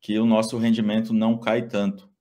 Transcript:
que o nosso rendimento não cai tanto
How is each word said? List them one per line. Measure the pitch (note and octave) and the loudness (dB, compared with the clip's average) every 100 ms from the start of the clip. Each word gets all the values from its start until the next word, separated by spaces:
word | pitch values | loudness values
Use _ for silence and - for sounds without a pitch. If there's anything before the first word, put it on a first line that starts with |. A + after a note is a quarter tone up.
que | - G#2+ | -2 0
o | A#2 | 2
nosso | A2 A2 B2 | 2 2 -2
rendimento | A#2 A2+ G#2+ A2 A2+ | 0 2 2 -2 0
não | A2+ A2+ A#2 | 0 0 0
cai | - A#2 A#2+ | 0 -2 -2
tanto | G#2 G2+ G2 - _ | -2 -2 -4 -14 _